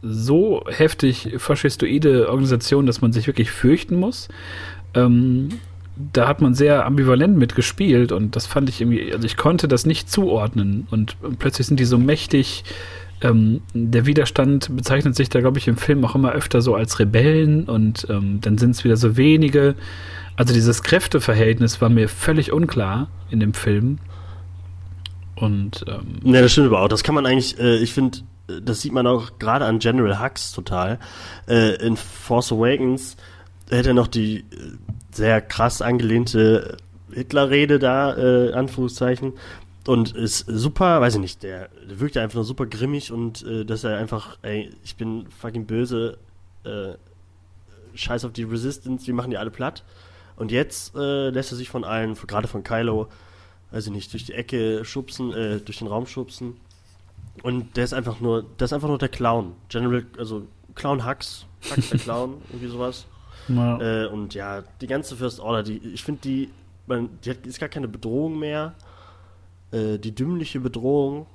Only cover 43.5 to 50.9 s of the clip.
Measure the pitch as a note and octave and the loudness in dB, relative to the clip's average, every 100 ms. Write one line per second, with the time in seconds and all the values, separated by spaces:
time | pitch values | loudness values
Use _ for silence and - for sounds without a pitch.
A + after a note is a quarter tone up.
43.5 | A2+ G#2+ A2 A#2 G#2 A2 A2 - - - | -8 -6 -6 -4 -6 -6 -8 -10 -16 -10
44.5 | G#2 G#2+ - - - A2+ A2+ - - A#2 | -10 -10 -18 -20 -12 -10 -10 -12 -16 -12
45.5 | A2+ G#2+ A2+ B2 A#2+ A#2 - - - - | -12 -6 -4 -4 -4 -6 -10 -20 -20 -20
46.5 | - A2 G#2+ F#2+ - _ _ - _ _ | -20 -14 -12 -12 -14 _ _ -20 _ _
47.5 | - - - - - - A#2+ A#2+ A#2 A2+ | -20 -20 -20 -20 -14 -8 -6 -8 -10 -8
48.5 | A#2 B2+ C#3 B2+ B2+ B2+ A#2+ B2 G#2 A2 | -6 -6 -10 -10 -10 -6 -6 -6 -8 -10
49.5 | - B2+ - - - - - - - A2 | -8 -10 -10 -20 -20 -20 -20 -20 -12 -4
50.5 | A#2+ D3+ - - | -2 -4 -8 -14